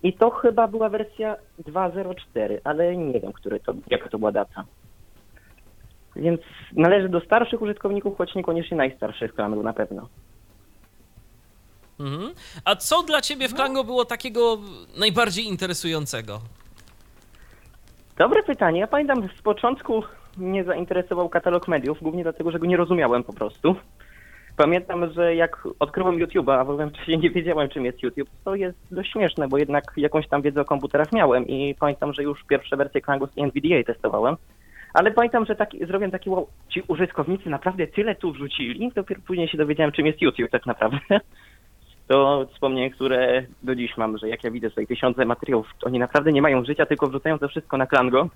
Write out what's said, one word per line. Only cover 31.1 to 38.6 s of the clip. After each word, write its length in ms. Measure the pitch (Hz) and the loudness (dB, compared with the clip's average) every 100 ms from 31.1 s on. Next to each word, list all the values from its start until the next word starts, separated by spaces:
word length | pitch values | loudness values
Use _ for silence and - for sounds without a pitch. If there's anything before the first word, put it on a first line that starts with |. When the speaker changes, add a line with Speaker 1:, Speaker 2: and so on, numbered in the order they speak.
Speaker 1:
miałem 340 | 226 156 127 127 | 4 4 4 2
i 260 | 135 143 139 | -2 -2 0
pamiętam, 340 | 147 143 147 | 0 0 -4
że 80 | 143 | -2
już 220 | 143 139 | -4 -4
pierwsze 320 | - 139 - 139 | 0 0 0 -2
wersje 240 | 143 139 | 0 -2
Klango 260 | - 135 139 | 0 -2 -2
z 40 | - | -2
N 120 | 143 | -2
V 60 | 147 | 0
D 80 | 160 165 | 2 2
A 40 | |
testowałem. 520 | 117 117 113 104 117 165 - _ - - - | 2 -2 -2 2 0 0 -8 _ -20 -20 0
Ale 160 | 156 196 | 4 4
pamiętam, 360 | 220 233 233 214 | 4 2 2 0
że 100 | 208 | -2
taki, 220 | 208 - 160 | -2 -4 -4
zrobiłem 240 | 196 196 | -2 -2
taki 200 | 185 - | -4 -2
wow, 180 | 185 - - - | -2 -4 -12 -8
ci 140 | 175 - | -8 -4
użytkownicy 600 | 165 180 - 143 190 170 | 0 0 0 -2 -2 -2
naprawdę 360 | 143 185 185 156 | -2 -2 -2 -2
tyle 280 | - 214 | 0 0
tu 180 | 202 180 | 0 -4
wrzucili, 600 | 143 143 - | -4 -8 -4